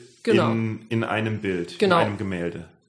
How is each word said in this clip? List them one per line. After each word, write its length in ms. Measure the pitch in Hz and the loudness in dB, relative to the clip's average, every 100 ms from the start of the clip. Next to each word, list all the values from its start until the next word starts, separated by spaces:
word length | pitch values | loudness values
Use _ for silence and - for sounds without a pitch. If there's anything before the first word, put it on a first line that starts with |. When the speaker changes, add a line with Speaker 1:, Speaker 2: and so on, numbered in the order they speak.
| - _ | -18 _
Speaker 1:
Genau. 280 | - 214 120 | 2 4 4
Speaker 2:
in, 340 | 113 113 110 - | 0 -2 -4 -4
in 140 | 113 113 | -2 0
einem 340 | 107 110 107 | -2 -2 -2
Bild, 400 | 101 90 85 - | -2 -2 -4 0
Speaker 1:
Genau. 180 | 196 175 | 4 4
Speaker 2:
in 80 | 107 | 2
einem 100 | 101 | -2
Gemälde. 480 | 98 90 85 85 85 _ | -6 -4 -6 -8 -14 _